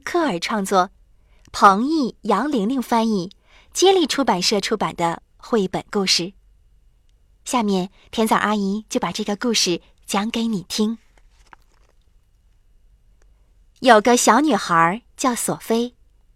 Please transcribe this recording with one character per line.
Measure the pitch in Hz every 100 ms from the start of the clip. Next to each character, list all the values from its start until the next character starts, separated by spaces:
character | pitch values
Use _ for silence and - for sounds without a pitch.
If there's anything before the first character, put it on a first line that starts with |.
科 | - 349
尔 | 311 175
创 | - 220
作， | 196 196 180 - _ _ _ _ -
彭 | - 214 196 262
懿、 | 320 240 -
杨 | 208 202 277
玲 | 294 202
玲 | 269
翻 | 226 233 226
译， | 208 175 - _ - _
接 | - 370
力 | 381 302
出 | -
版 | 262 190
社 | 185 208
出 | - 214
版 | 175
的 | 170 170 165 - _
绘 | - 233 185
本 | 180 -
故 | 208
事。 | 190 - 175 - _ _ _ _ _ _ _ _ _ _ -
下 | 254
面， | 208 190 180 _ _
甜 | - 220
枣 | 220
阿 | 196
姨 | 214 196 202 214
就 | 247
把 | 170
这 | 170
个 | 208
故 | 202 247
事 | 214 - 170 - _
讲 | - 208 214
给 | 233 226
你 | 208
听。 | 170 - 214 226 _ _ - _ _ - _ _ _ _ _ _ _ _ _ _ _ _ _ _ _ _ _ _ _ _ _ _
有 | 254 220
个 | 208
小 | 240 - 226
女 | 302
孩 | 208 - 170 165 208 - -
叫 | 269
索 | 240 - 160
菲。 | - 226 240 - _ _ _